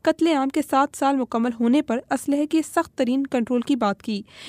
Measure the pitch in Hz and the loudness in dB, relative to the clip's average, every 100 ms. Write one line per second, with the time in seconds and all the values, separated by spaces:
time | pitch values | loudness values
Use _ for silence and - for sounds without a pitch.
0 | - 320 330 294 269 302 285 269 285 - | 0 2 2 2 0 -2 0 0 0 0
1 | 277 277 240 233 240 233 233 277 294 233 | 0 0 0 -2 -2 0 2 2 2 -4
2 | - 269 - 285 294 320 302 - 330 - | -2 -4 -2 -2 0 0 0 -2 -2 -2
3 | 247 262 277 254 226 247 233 269 214 196 | -2 0 0 -2 0 -2 0 0 0 -2
4 | - 208 - - | -4 -6 -8 -18